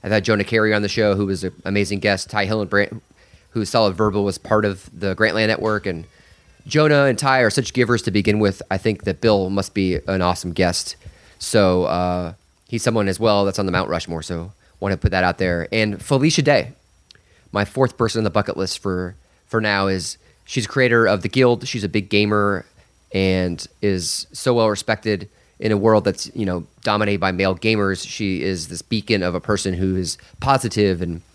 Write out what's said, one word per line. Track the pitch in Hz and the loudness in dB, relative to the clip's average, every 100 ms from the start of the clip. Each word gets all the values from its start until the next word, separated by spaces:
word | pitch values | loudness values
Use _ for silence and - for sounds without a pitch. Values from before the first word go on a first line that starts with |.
I've | 107 | 0
had | 107 | 0
Jonah | 95 107 | 2 0
Carey | 98 113 107 | 2 2 2
on | 107 | 2
the | 101 | 0
show, | - 107 | 2 2
who | 98 | 2
was | 98 92 | 0 -2
an | 92 - | -6 -6
amazing | - 101 92 101 | -2 0 0 0
guest. | 104 95 - | 0 0 -2
Ty | 107 | -4
Hillenbrand, | 98 110 101 101 98 117 _ _ _ - _ | -2 -2 0 0 0 -6 _ _ _ -20 _
who | 117 | -6
Solid | 101 120 107 | 0 2 2
Verbal | 92 107 101 | 2 0 0
was | 101 92 | -2 -4
part | - 107 | 0 2
of | 104 95 - | 2 -4 -12
the | - 98 | -8 -6
Grantland | 90 110 101 110 | 0 0 2 0
Network. | 107 107 104 98 | 0 0 -2 -4
And | 82 80 _ _ - _ _ - | -8 -12 _ _ -20 _ _ -4
Jonah | 151 156 143 | 2 4 4
and | 139 117 | 4 2
Ty | 139 131 | 2 4
are | 113 | 4
such | 139 117 | 2 -2
givers | 123 117 117 | 0 2 2
to | - | 2
begin | 101 104 104 | 0 2 2
with. | 104 92 - | 2 0 -6
I | 95 | -2
think | 113 101 | -2 -2
that | 101 90 | -4 0
Bill | 113 101 92 | 2 2 2
must | 98 95 | -2 -2
be | 104 92 82 - | -2 0 0 -2
an | 95 | 0
awesome | 90 90 90 | 0 0 -6
guest. | 85 90 87 - - - - - _ | 0 0 0 -8 -14 -20 -20 -20 _
So, | - 113 95 90 | 0 2 4 2
uh, | 87 87 90 90 85 101 _ _ _ | 0 0 -2 -2 -6 -12 _ _ _
he's | 117 | -4
someone | 123 113 98 | -2 0 0
as | 92 | 0
well | 113 101 | 2 2
that's | 98 95 | 0 -2
on | |
the | 98 | 0
Mount | 90 92 | 0 -2
Rushmore. | 85 - 82 | -4 -6 -10
So | - 85 87 - _ _ | -8 -8 -10 -16 _ _
wanna | 98 92 | -4 -2
put | 92 | 0
that | 92 | 2
out | 90 85 | 0 0
there. | 92 87 - | -2 -2 -2
And | 110 107 101 | 0 0 -4
Felicia | - 135 151 - | -2 2 2 2
Day, | 139 135 98 - _ _ _ - _ _ _ | 2 2 0 -12 _ _ _ -20 _ _ _
my | 101 | -4
fourth | 101 - 131 - | -2 0 -2 0
person | 113 113 | -2 0
on | |
the | 107 | 0
bucket | 104 101 | 0 -2
list | - 95 - | -4 -6 -4
for, | 101 90 90 - _ _ _ | -4 -4 -6 -10 _ _ _
for | 113 | -2
now, | 107 101 98 | 0 0 0
is | 92 82 - _ _ | -2 -6 -12 _ _
she's | - - 104 | -6 -6 -2
creator | 135 123 117 110 | 2 4 6 4
of | 101 | 2
The | 104 | 0
Guild. | 127 127 120 - | 4 4 2 -4
She's | 120 | -4
a | 101 | -2
big | 110 98 | -2 0
gamer | 104 104 104 101 95 - _ _ _ _ | 2 2 2 0 -2 -8 _ _ _ _
and | 95 95 92 90 82 - _ | 0 2 2 0 -4 -12 _
is | 104 92 82 - - | -2 -2 -4 -8 -10
so | - 131 | -6 0
well | 117 113 | 2 2
respected | 101 - 110 110 101 95 _ _ _ | 0 -4 -2 -2 -4 -6 _ _ _
in | 110 | 0
a | 104 | 2
world | 113 107 | 6 4
that's, | 101 - - | 2 -4 -8
you | - | -6
know, | 98 90 - _ | -4 -4 -8 _
dominated | 117 104 104 101 | -2 0 0 0
by | 95 | 0
male | 92 95 | 0 0
gamers. | 90 110 110 98 95 - | 0 0 2 0 -2 -8
She | - 101 90 | -6 -4 -2
is | 85 92 80 | -2 -4 -8
this | 85 | -14
beacon | - 110 - 104 | -6 -6 0 0
of | 90 | 0
a | 87 | -4
person | - 104 98 | -2 -2 -2
who | 90 95 | -2 -2
is | 92 87 - - - | -2 -4 -10 -16 -6
positive | 131 135 117 110 101 87 | 0 0 0 0 0 0
and | 85 85 _ | -4 -8 _